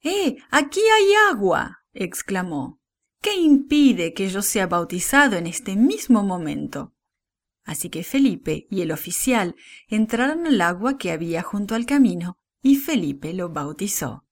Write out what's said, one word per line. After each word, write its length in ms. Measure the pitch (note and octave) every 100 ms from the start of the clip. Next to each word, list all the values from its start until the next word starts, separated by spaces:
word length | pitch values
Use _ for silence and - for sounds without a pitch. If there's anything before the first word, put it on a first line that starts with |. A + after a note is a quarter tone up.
"¡Eh, 340 | D4+ G4+ E4+ - _
aquí 300 | C#4 D4 F#4+
hay 340 | A4 A4 G4 G#4 G#4
agua!", 500 | B3 F#3+ D3+ - - _
exclamó. 880 | - F3+ - - F#3+ F3+ D3 B2+ - _ _ _ _
"¿Qué 140 | G#4
impide 800 | G4 D#4+ C#4 - D4 C#4 F#3 E3
que 140 | E3 F#3+
yo 120 | F#3+
sea 280 | G3 G#3+ F#3
bautizado 680 | F3 E3+ F3+ - C#4 C#4+ F#3+
en 120 | E3+
este 260 | F3 -
mismo 480 | G3 C4+ G#4+ - A3+
momento?". 720 | G3 F3+ D#3 C#3+ D3 C#3 - _ _ _ _ _ _ _
Así 260 | - D3+ F3
que 140 | D#3+
Felipe 640 | F3 C4+ C#4 E3+ - D#3 -
y 120 | F#3+
el 100 | E3
oficial 640 | D#3 - F3+ - A#3+ F3+ - - - _
entraron 580 | G#3+ A3 A3+ C4 D#4+ E4+
al 140 | A#3
agua 360 | A3+ F3+ A#3 C#4
que 140 | F#3
había 320 | D#3+ E3 E3
junto 320 | F3 G3+ G3+
al 120 | A3+ A#3+
camino, 520 | C#4+ A#3 F3 F3 - _ _
y 140 | C4 C#4
Felipe 560 | - C#4 D3+ C#3 D3+
lo 140 | F#3 F3
bautizó. 760 | D3+ C#3+ D3+ G3 - C3+ A2 _